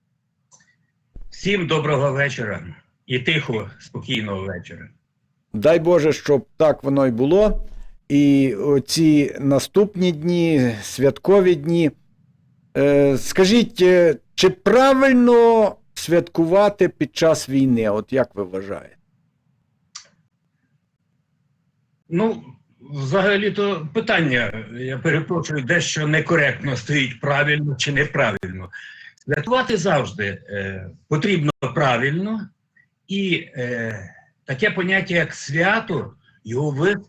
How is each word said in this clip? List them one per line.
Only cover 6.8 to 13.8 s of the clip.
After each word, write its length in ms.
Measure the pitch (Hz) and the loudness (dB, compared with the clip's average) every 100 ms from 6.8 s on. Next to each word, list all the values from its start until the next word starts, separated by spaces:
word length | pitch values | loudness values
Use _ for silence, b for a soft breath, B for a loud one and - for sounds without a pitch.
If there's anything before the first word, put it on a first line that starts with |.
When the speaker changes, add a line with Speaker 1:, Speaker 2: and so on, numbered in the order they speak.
Speaker 2:
воно 220 | 135 139 135 | 0 0 2
й 40 | |
було. 560 | 113 135 185 214 202 - b b b - | 2 2 4 4 0 -6 b b b -2
І 460 | 143 143 139 135 | 2 4 4 2
оці 840 | 104 143 143 - 160 160 151 143 - | 0 0 0 0 2 4 4 2 -2
наступні 720 | 135 139 - 190 208 185 180 | 0 0 0 2 0 2 -2
дні, 640 | 156 165 175 165 151 123 107 | 0 -2 0 2 2 2 -2
святкові 720 | 98 - 135 - - 202 185 | -8 -2 0 0 2 4 4
дні. 360 | 165 143 170 160 - _ _ _ _ _ _ _ - | 2 0 0 0 -2 _ _ _ _ _ _ _ 0
Е, 420 | 139 143 139 131 | 2 4 4 2
скажіть, 640 | - - 185 233 - - | -2 2 4 4 2 2